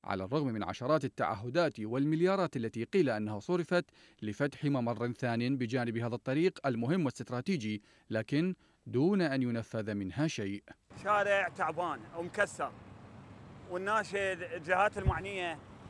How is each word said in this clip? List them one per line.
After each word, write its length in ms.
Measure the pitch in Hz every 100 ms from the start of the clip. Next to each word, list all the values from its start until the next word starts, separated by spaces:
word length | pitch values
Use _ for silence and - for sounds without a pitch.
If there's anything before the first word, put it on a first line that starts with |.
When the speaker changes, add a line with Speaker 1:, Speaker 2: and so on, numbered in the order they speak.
Speaker 1:
على 200 | 98 98
الرغم 240 | 95 143 139
من 160 | 110
عشرات 420 | 85 101 123 156 131
التعهدات 720 | - 120 101 120 147 160 -
والمليارات 760 | 107 123 143 160 180 196 170 143
التي 260 | 113 113
قيل 260 | 113 202 147
أنها 300 | 107 107 107
صرفت 460 | - 175 160 175 - - - _
لفتح 440 | 107 104 143 - 147
ممر 460 | 139 117 107 120
ثان 460 | 123 123 117 120 135
بجانب 400 | 120 127 117 113
هذا 180 | 117 120
الطريق 520 | - 139 180 - 139
المهم 320 | 113 147 147
والاستراتيجي، 840 | 143 - - 123 123 180 107 107 _ - _
لكن 460 | 110 107 139 180 180 _ _ -
دون 360 | 113 160 202
أن 200 | 165 135
ينفذ 520 | 123 117 110 113 104
منها 340 | 101 95 85 156
شيء. 360 | - 101 101 - - _ -
Speaker 2:
شارع 460 | 196 208 202 196 180
تعبان 500 | 156 170 151 175 131 - 170
ومكسر، 540 | 175 - 202 - 139 - - - - - - - - - -
والناس 440 | 180 196 220 202 202
الجهات 840 | 196 185 175 175 151 185 208 202
المعنية 600 | 190 165 190 196 175 151 - - -